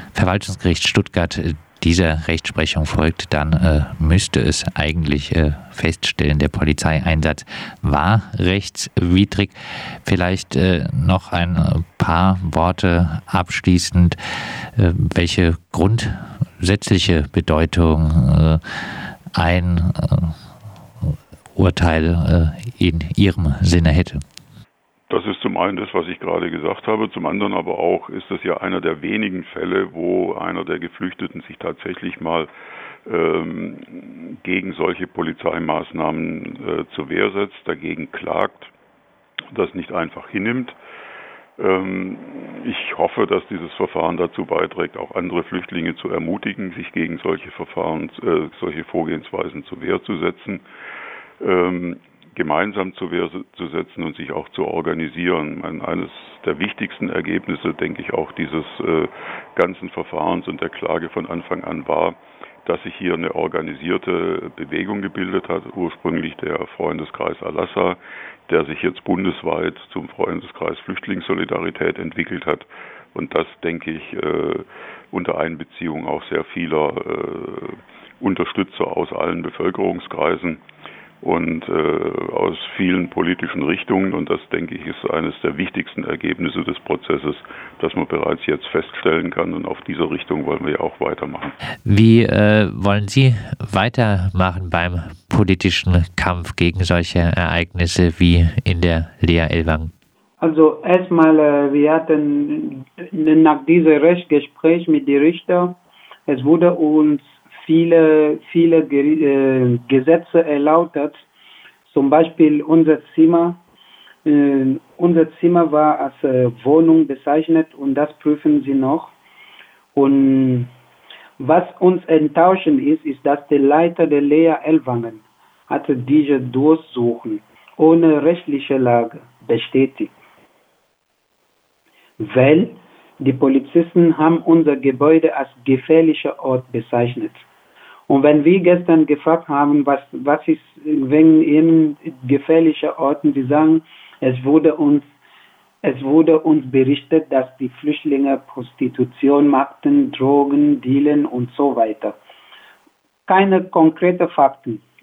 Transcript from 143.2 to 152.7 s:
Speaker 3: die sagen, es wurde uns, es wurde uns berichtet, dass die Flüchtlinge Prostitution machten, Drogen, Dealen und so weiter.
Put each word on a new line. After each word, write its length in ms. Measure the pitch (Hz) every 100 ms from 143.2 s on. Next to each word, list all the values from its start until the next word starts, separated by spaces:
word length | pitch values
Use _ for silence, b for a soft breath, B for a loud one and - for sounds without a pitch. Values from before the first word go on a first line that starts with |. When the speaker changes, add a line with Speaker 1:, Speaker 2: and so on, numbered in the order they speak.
Speaker 3:
die 200 | 151 135
sagen, 380 | 127 147 156 160 160 b b b
es 220 | 135 127 127
wurde 300 | 156 156 151
uns, 280 | 147 143 - b b b b b b _
es 200 | 170 127
wurde 360 | 135 151 160 156
uns 300 | 165 151 127
berichtet, 540 | 131 131 143 - 160 156
dass 160 | 139 127 -
die 120 | 127 -
Flüchtlinge 600 | 147 147 156 139 139 135 -
Prostitution 1000 | - 123 _ 127 - 123 - 135 143 143
machten, 640 | 135 139 - 147 143 135
Drogen, 680 | - 131 143 139 143 147 139
Dealen 440 | 123 139 147 147 147
und 240 | 127 123 -
so 180 | 143 120
weiter. 400 | 113 107 107 - b b b b b